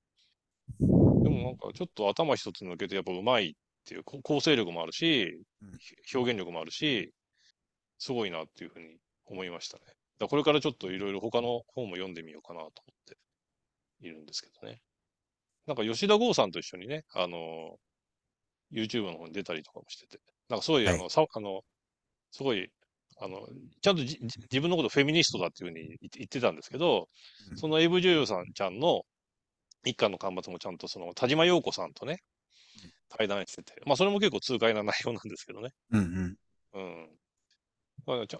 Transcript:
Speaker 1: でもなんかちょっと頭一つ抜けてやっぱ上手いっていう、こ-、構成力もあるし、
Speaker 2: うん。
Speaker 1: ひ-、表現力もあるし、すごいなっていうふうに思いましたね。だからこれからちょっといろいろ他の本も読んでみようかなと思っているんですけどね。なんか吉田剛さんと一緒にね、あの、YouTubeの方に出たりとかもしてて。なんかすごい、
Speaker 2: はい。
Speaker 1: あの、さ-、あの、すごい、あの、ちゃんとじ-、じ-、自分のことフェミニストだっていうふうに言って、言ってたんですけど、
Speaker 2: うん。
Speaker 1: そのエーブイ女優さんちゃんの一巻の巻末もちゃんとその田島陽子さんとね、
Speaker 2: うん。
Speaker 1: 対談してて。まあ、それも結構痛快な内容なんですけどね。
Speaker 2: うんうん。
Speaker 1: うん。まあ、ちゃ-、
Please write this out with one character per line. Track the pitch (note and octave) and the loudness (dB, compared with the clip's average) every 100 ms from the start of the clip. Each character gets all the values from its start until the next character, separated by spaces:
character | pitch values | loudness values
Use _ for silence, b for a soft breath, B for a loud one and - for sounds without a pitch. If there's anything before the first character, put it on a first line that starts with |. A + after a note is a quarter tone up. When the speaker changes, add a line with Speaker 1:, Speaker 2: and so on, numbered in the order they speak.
| _ _ _ _ _ _ - - - - - - | _ _ _ _ _ _ -12 0 4 8 8 8
Speaker 1:
で | - | 4
も | - | 2
な | B2 | -2
ん | B2+ | -6
か | - | -10
ち | - | -8
ょ | F3+ | -8
っ | |
と | - G2+ | -2 0
頭 | G2+ E3 A#2+ | 2 2 2
一 | - | -2
つ | F2 F#2+ | -8 -10
抜 | F2 | -6
け | G2 | -4
て | |
や | G2 | -4
っ | |
ぱ | F#2 | -4
上 | F2+ A2 B2 | -2 2 2
手 | F#2+ | 2
い | |
っ | - _ _ - | -4 _ _ -16
て | |
い | - | -14
う、 | |
こ-、 | - C#3+ | -14 -10
構 | - D3 | 0 2
成 | D#3+ | 4
力 | C3+ F#2 | 4 2
も | E2+ | -2
あ | D#2+ | -6
る | |
し、 | - E3 C#3+ F2 E2 - _ | -2 2 2 0 -4 -18 _
Speaker 2:
う | G2+ | -20
ん。 | F2 | -20
Speaker 1:
ひ-、 | - - - | -20 -20 -6
表 | C3 B2 | -2 0
現 | A2 | -2
力 | E2+ | -4
も | E2+ | -8
あ | |
る | D#2+ | -8
し、 | - D3+ A#2 E2 _ _ _ _ _ _ _ _ - | -2 0 0 -4 _ _ _ _ _ _ _ _ -14
す | - | -6
ご | B2 G2+ | -4 -2
い | |
な | E2 | -4
っ | D#2 | -8
て | - | -14
い | E2 | -18
う | |
ふ | E2+ | -18
う | |
に | D#2+ E2 _ _ | -20 -20 _ _
思 | - F#2+ F2+ | -14 -10 -10
い | |
ま | E2+ | -10
し | - | -12
た | - | -14
ね。 | _ | _
だ | |
か | _ _ - | _ _ -6
ら | A2 | 0
こ | C#3+ | 2
れ | |
か | D3 | 4
ら | D3+ | 4
ち | D#3 | 2
ょ | |
っ | |
と | C3 F#2+ | -4 -6
い | F#2 | -4
ろ | G2+ | -4
い | |
ろ | G2 | -4
他 | A2+ A#2+ | -2 -2
の | A#2+ A#2+ - | 0 -4 -6
本 | - A2 | -8 -8
も | F2+ | -6
読 | F#2+ | -8
ん | |
で | E2 | -10
み | D#2+ | -14
よ | D2+ | -18
う | |
か | - | -16
な | E2+ | -14
と | D#2 | -14
思 | - _ | -18 _
っ | _ - | _ -20
て | - _ _ _ _ _ _ _ _ | -20 _ _ _ _ _ _ _ _
い | F2 | -18
る | D#2+ | -16
ん | D2+ | -14
で | |
す | - | -14
け | - - | -14 -18
ど | G#2+ | -18
ね。 | A2+ _ _ _ _ _ _ _ _ | -18 _ _ _ _ _ _ _ _
な | - | -8
ん | B2+ | -2
か | |
吉 | A2 A2+ G3 | -2 2 4
田 | G#3+ | 6
剛 | A#3+ | 6
さ | F3+ | 4
ん | G#2 | 2
と | F2 | 0
一 | |
緒 | - F#2 | -10 -12
に | G2+ | -10
ね、 | D3+ - | -10 -8
あ | - F2+ | -4 -4
の、 | E2+ E2 E2 D#2+ F2 _ _ _ _ _ _ _ _ _ | -4 -10 -10 -14 -18 _ _ _ _ _ _ _ _ _
YouTube | - A2 A#2+ F#2+ | -6 -4 -2 -4
の | E2 | -8
方 | E2 | -10
に | |
出 | F2+ | -10
た | F2+ | -6
り | D#2+ | -8
と | C#2+ | -10
か | - | -18
も | - | -18
し | - | -20
て | _ | _
て。 | - _ _ - | -20 _ _ -6
な | A2+ | -4
ん | |
か | |
す | - | 2
ご | D3+ | 4
い、 | |
Speaker 2:
は | G2+ | 4
い。 | E2+ | 2
Speaker 1:
あ | |
の、 | F2 | 2
さ-、 | - D#3 | 2 2
あ | A2+ | 0
の、 | G2+ F#2+ - _ _ _ _ _ _ | -8 -8 -12 _ _ _ _ _ _
す | - | -4
ご | C3+ | -2
い、 | G#2 - _ _ _ _ - | -2 -4 _ _ _ _ -14
あ | G2+ | -12
の、 | F#2+ - - - - | -10 -14 -18 -20 0
ち | G3+ | 2
ゃ | |
ん | F3+ | 2
と | |
じ-、 | B2+ - | 0 -6
じ-、 | A#2 - - | -10 -10 -4
自 | C3 | 0
分 | E3 | 2
の | F3+ | 2
こ | |
と | B2+ | 2
フ | - | 4
ェ | C#3+ | 4
ミ | |
ニ | D#3+ | 6
ス | D#3 | 4
ト | A2 | 2
だ | F2 | -2
っ | |
て | - | -4
い | F2 | -10
う | |
ふ | |
う | E2 | -10
に | D#2+ | -14
言 | |
っ | E2 | -14
て、 | - - | -16 -16
言 | G2+ | -8
っ | |
て | C3+ | 0
た | A#2 | 0
ん | D#2 | 0
で | |
す | - | -8
け | B2+ | -2
ど、 | E3+ A2 E2 b b b b | 2 2 -2 b b b b
Speaker 2:
う | |
ん。 | - | -8
Speaker 1:
そ | D#3 | 0
の | D#3 | 4
エ | E3+ | 4
ー | |
ブ | F3+ | 6
イ | |
女 | F3+ | 6
優 | E3 A#2 | 4 4
さ | F#2+ | -2
ん | F#2 | -4
ち | - | -4
ゃ | G2 | -4
ん | F#2+ | 0
の | E3+ A#2 - _ _ _ _ _ _ _ | 2 2 -2 _ _ _ _ _ _ _
一 | B2+ | -4
巻 | - A2 | 2 0
の | F#2 | 0
巻 | G2 F#2 | -4 -6
末 | F2 | -8
も | F2 | -10
ち | G2+ | -10
ゃ | |
ん | F2 | -10
と | - | -10
そ | G2+ | -10
の | F2 | -10
田 | - B2+ | -2 2
島 | D3+ E3+ | 4 6
陽 | F3 | 6
子 | A2 | 2
さ | - F2 | -4 -8
ん | |
と | - | -8
ね、 | A#2+ F3 _ _ _ b b b | -8 -8 _ _ _ b b b
Speaker 2:
う | F2+ | -20
ん。 | b _ | b _
Speaker 1:
対 | - G#2+ | -4 -2
談 | G2+ F2+ | -2 -6
し | - | -12
て | |
て。 | - - C#3 | -16 -8 0
ま | |
あ、 | C3+ | 4
そ | |
れ | G3 | 4
も | G3+ | 4
結 | G3+ | 2
構 | A2 | 0
痛 | - A#2+ | -2 2
快 | A2+ | 4
な | G#2+ | 4
内 | G#2 - | 0 -2
容 | A#2+ | -2
な | A2+ | -6
ん | G#2+ | -8
で | F2+ | -12
す | - | -14
け | |
ど | G2+ | -12
ね。 | A#2+ _ - | -14 _ 0
Speaker 2:
う | A2 | 2
ん | F2+ F2+ F2+ G2 _ _ _ | 2 0 -4 -8 _ _ _
う | G2 | -12
ん。 | |
Speaker 1:
う | |
ん。 | F#2 E2+ D#2+ _ _ _ _ _ _ _ _ - | -12 -12 -18 _ _ _ _ _ _ _ _ -12
ま | - B2 | -4 -4
あ、 | |
ち | |
ゃ-、 | G#2+ | -4